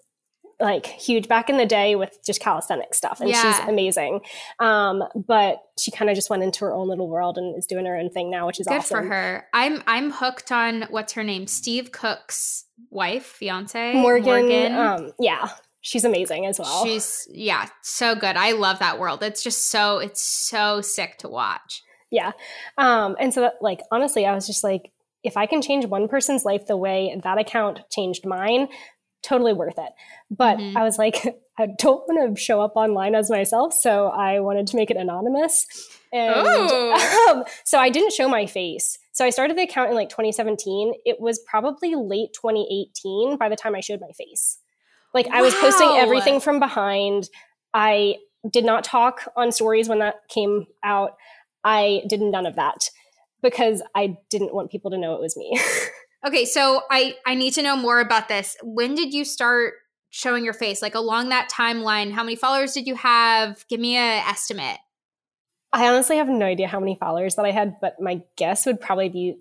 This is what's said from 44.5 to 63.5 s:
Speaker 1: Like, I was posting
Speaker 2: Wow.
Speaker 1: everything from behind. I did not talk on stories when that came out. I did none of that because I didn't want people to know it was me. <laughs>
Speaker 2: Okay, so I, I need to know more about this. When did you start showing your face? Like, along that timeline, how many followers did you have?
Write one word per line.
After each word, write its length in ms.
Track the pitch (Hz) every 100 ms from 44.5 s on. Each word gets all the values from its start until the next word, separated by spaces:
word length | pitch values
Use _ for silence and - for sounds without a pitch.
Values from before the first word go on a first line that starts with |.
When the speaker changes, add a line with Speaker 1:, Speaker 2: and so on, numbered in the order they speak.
| - _ _ _ _ _
Speaker 1:
Like, 140 | 254 247
I 120 | 240
was 140 | 254 381
posting 320 | - 392 302
Speaker 2:
Wow. 100 | 277
Speaker 1:
everything 420 | 247 254 285 277
from 200 | 302 285
behind. 680 | 254 233 202 196 202 202 190 - _ _ _
I 440 | 220 214 208 208 202 _ _ 220
did 140 | 240 226
not 180 | 226
talk 440 | - 247 240 233 - -
on 160 | 240
stories 380 | 233 220 220 226
when 100 | 214
that 280 | 208 208 -
came 380 | - 202 208 - -
out. 320 | 208 202 196 - - - _ _ 208
I 360 | 214 208 202 202
did 140 | 214
none 240 | 208 196 180
of 120 | 165
that 320 | 147 - - - _ _ _ _
because 400 | 254 247 233 214 - 202
I 220 | 202 175 -
didn't 240 | 208 202
want 160 | 196 -
people 200 | 202 196
to 60 | 190
know 160 | 170 160
it 60 |
was 140 | - -
me. 240 | - 254 -
<laughs> 40 | - - - - _ 277
Speaker 2:
Okay, 180 | 277 240
so 360 | 294 269 269 -
I, 280 | 269 262 - 254
I 80 | 262
need 160 | 262
to 80 | 262
know 140 | 285 269
more 240 | 240 240
about 300 | 233 226 220
this. 280 | 208 196 -
When 320 | 233 220 240 294
did 180 | 311
you 100 | 285
start 520 | 285 - 240 240 233 - _ _ _
showing 340 | - 262 240
your 100 | 233 220
face? 260 | 220 196
Like, 140 | 208 220
along 340 | 226 226 247
that 200 | 254 247
timeline, 600 | - 233 233 220 214 202
how 100 | 208
many 120 | 233 233
followers 380 | 254 269 269
did 140 | 277 254
you 80 | 247
have? 680 | 254 233 233 226 214